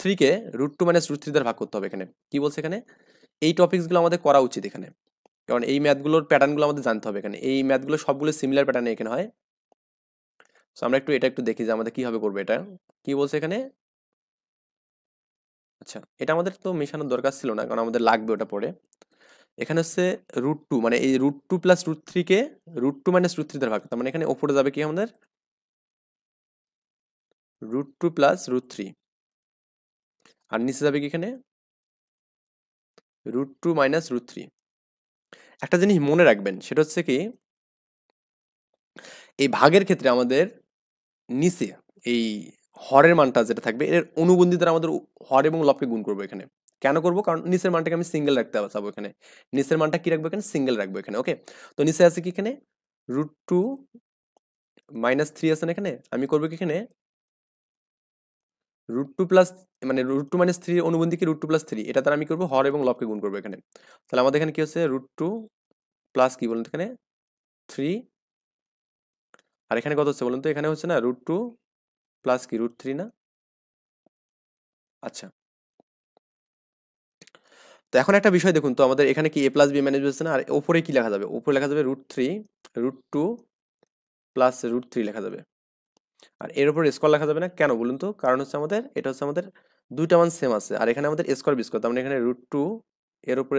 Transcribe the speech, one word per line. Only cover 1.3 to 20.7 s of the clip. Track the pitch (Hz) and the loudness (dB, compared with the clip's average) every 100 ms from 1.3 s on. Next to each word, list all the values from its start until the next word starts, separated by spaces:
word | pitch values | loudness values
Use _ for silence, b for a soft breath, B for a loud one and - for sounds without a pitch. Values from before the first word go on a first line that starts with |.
দ্বারা | 147 120 | -2 0
ভাগ | 110 | -4
করতে | 101 107 | -6 -6
হবে | 98 | -6
এখানে। | 98 92 _ - | -8 -12 _ -8
কি | 143 | -4
বলছে | 147 147 | -4 -4
এখানে? | 156 202 - b b b b - 156 | -8 -8 -12 b b b b -2 0
এই | 170 | 4
টপিকসগুলো | 170 185 165 175 | 4 2 0 2
আমাদের | 170 175 151 | 2 2 4
করা | 143 127 | 4 4
উচিত | - 202 | -2 -10
এখানে, | - 92 _ _ _ _ _ - | -12 -18 _ _ _ _ _ -4
কারণ | 120 120 | -2 0
এই | 143 147 | 2 2
ম্যাথগুলোর | 139 147 160 151 | 2 2 2 4
প্যাটার্নগুলো | 147 139 147 147 | 4 4 2 0
আমাদের | 147 127 | 0 -2
জানতে | 110 110 | -2 -4
হবে | 101 | -8
এখানে। | 98 101 131 | -8 -6 -2
এই | 135 135 | 0 2
ম্যাথগুলো | 131 139 151 - | 0 0 -4 -2
সবগুলো | 139 147 151 | -2 -2 -2
সিমিলার | 135 135 135 | 0 0 2
প্যাটার্নে | 127 120 107 | 0 -2 -4
এখানে | 110 | -4
হয়। | 127 214 _ _ _ _ _ _ _ _ _ _ _ b b b - | -6 -6 _ _ _ _ _ _ _ _ _ _ _ b b b -6
So | 120 | 0
আমরা | 131 | 0
একটু | 135 135 | 0 0
এটা | 131 | 0
একটু | 131 113 | 0 -4
দেখি | 110 110 | -2 -2
যে | 110 | -2
আমাদের | 113 131 | -4 -6
কিভাবে | 123 113 | -4 -4
করবো | 104 98 98 | -4 -4 -2
এটা। | 117 196 180 _ _ - | -4 -4 -20 _ _ -6
কি | 139 | -2
বলছে | 143 151 | -2 -4
এখানে? | 156 208 269 _ _ _ _ _ _ _ _ _ _ _ _ _ _ _ _ _ _ _ _ _ | -4 -6 -8 _ _ _ _ _ _ _ _ _ _ _ _ _ _ _ _ _ _ _ _ _
আচ্ছা, | - 107 - - | -20 -20 -18 -8
এটা | 131 160 | -2 0
আমাদের | 185 - | -2 -6
তো | 190 175 | -6 -4
মেশানোর | 143 156 147 | -6 -6 -4
দরকার | 127 135 135 | -2 -2 -4
ছিল | 123 107 | -6 -4
না, | 120 | -4
কারণ | 113 113 | -4 -2
আমাদের | 117 113 | 0 2
লাগবে | 113 110 107 | 2 0 -4
ওটা | 110 | -4
পরে। | 101 131 185 _ _ b b b b b - | -6 -8 -10 _ _ b b b b b -12
এখানে | 127 165 | -4 -2
হচ্ছে | 165 - 180 - _ - | -2 -2 -2 -4 _ -4
রুট | 131 147 | -4 -4
টু, | - | -2